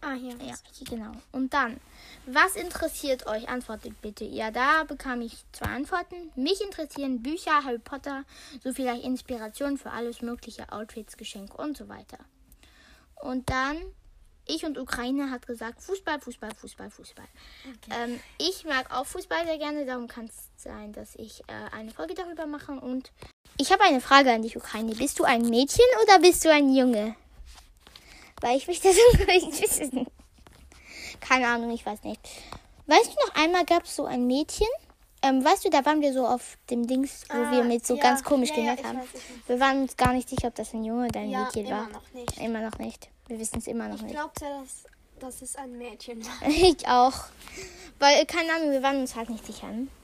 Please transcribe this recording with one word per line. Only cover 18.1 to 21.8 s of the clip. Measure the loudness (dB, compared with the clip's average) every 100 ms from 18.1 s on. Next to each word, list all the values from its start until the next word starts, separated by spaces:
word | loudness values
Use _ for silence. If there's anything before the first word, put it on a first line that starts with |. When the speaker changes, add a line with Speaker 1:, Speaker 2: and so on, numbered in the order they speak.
| -8 -12 -4
Speaker 2:
ich | -2 -2
mag | -4 -4 -2 -6
auch |
Fußball | -6 -8 -6 -4
sehr | -2 -4
gerne, | -4 -6
darum | -6 -6 -10
kann's | -14 -16 -18 -20 _
sein, | -16 -14 -14
dass | -16 -16 -18
ich, | -18 -18 -16
äh, | -14 -12
eine | -14